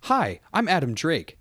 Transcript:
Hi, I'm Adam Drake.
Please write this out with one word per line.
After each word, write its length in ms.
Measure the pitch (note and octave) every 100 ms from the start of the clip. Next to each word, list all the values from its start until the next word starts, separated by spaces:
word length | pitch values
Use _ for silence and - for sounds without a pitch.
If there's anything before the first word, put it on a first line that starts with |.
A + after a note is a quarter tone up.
Hi, 380 | - C4 C3+ F2+ _
I'm 160 | - A3+
Adam 260 | F3+ C3+
Drake. 440 | A2 D#3 D#3 E2 -